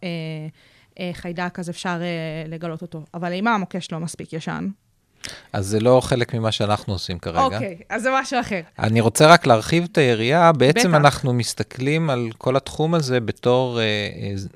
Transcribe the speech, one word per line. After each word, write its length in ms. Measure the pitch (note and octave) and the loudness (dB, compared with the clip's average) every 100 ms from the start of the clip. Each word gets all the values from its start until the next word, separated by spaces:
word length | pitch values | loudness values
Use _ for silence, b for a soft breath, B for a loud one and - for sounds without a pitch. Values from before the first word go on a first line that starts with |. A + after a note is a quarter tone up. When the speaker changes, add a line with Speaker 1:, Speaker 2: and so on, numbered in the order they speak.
Speaker 1:
אה, 60 | F#3 E3+ D#3+ D#3 D#3 - b b b - | -10 -8 -8 -10 -12 -16 b b b -10
אה, 100 | F3+ | -10
חיידק, 460 | E3+ F3+ E3+ F3 F#3 | -8 -10 -6 -8 -8
אז 100 | E3+ | -10
אפשר, 300 | E3+ F#3+ F3 | -8 -6 -4
אה, 40 | F3 E3+ D#3+ D#3 D#3+ | -4 -6 -6 -8 -10
לגלות 340 | E3 E3+ D#3+ | -10 -8 -10
אותו. 220 | F3 D#3+ D#3 | -12 -14 -14
אבל 200 | E3+ F3 | -8 -6
אם 140 | F3+ A3+ | -2 0
המוקש 440 | A3+ F3+ F#3 - | -2 -2 -8 -8
לא 80 | E3 | -8
מספיק 340 | E3 - - | -8 -10 -12
ישן? 340 | D#3+ - D#3+ F#3+ G3+ _ _ _ _ B B B | -10 -8 -6 -8 -10 _ _ _ _ B B B
Speaker 2:
אז 140 | G#2 G2 | -6 -2
זה 120 | G#2+ | 2
לא 220 | A#2+ B2+ | 4 4
חלק 300 | - C3 A#2+ | 4 0 -2
ממה 180 | A#2 A2 | -2 -2
שאנחנו 420 | - G#2 G#2 - | -2 0 -2 -2
עושים 260 | F#2 - F2 | -6 -6 -8
כרגע. 220 | F2 E2+ | -6 -2
Speaker 1:
אוקיי, 360 | C4+ G2+ G3 E3+ - | -2 -2 -8 -10 -10
אז 120 | A3 | -4
זה 80 | B3+ | -2
משהו 260 | C4 C4 B3+ | -2 -2 -4
אחר. 220 | B3 G3 D#3+ - | -4 -6 -8 -4
Speaker 2:
אני 220 | A2 A2+ | 0 2
רוצה 260 | A2+ - D#3 | 2 6 8
רק 200 | E3+ C3+ | 8 6
להרחיב 400 | A2+ - E3 F3 | 4 4 0 0
את 60 | - | 2
היריעה. 540 | C3 A2 A#2 E3 E3+ | 4 4 2 4 6
בעצם 380 | D3 C3 F#3 F#3+ | 6 4 4 4
Speaker 1:
בטח. 80 | D3+ | 6
Speaker 2:
אנחנו 340 | C#3+ - C3+ | 6 4 -2
מסתכלים 760 | B2 A2+ - - - C3 D#3+ E3 | 0 -2 -4 -8 -4 -2 0 0
על 200 | B2 A#2 A2 | -2 -4 -4
כל 180 | C3 C3 | 0 0
התחום 380 | - - D#3 | -2 -2 0
הזה 260 | E3+ C3+ B2+ | 2 2 0
בתור, 600 | G#2 - B2 B2+ B2+ A#2 | -2 -2 2 2 2 0
אה, 40 | |
אה, 500 | A2 G#2 G2+ - G#2 G2 F#2+ | 0 0 -2 -6 -6 -6 -8